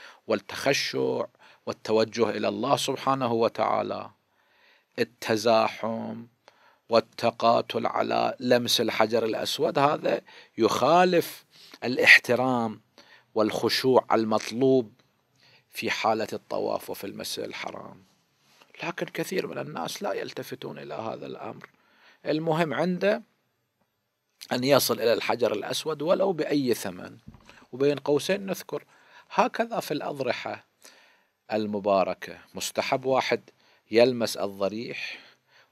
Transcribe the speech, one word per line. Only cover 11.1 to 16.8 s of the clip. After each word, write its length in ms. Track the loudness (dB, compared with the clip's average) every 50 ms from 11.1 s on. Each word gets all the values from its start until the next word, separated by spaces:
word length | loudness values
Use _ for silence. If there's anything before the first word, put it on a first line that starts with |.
| 4 2 2 0 -8 -16 -20 _ _ -20 -20 -20 -14 -8 -6
الاحترام 960 | -4 -2 4 8 8 8 8 8 4 2 2 2 2 0 0 0 -2 -6 -10 _ _ _ -20 -20 _ -20 -20 _ _ _
والخشوع 720 | 0 2 2 2 0 0 0 0 2 2 4 4 4 4 4 2
المطلوب 800 | 2 2 2 0 -2 -2 -4 -2 2 4 4 4 4 2 0 -8 _ _ _ _ _ _ _ _ _ _ _ _ _ _ _
في 200 | -12 -8 -6 -4
حالة 380 | -4 0 0 0 0 0 -2 -6 -8
الطواف 580 | -10 -8 _ -6 -4 -2 -2 -4 -4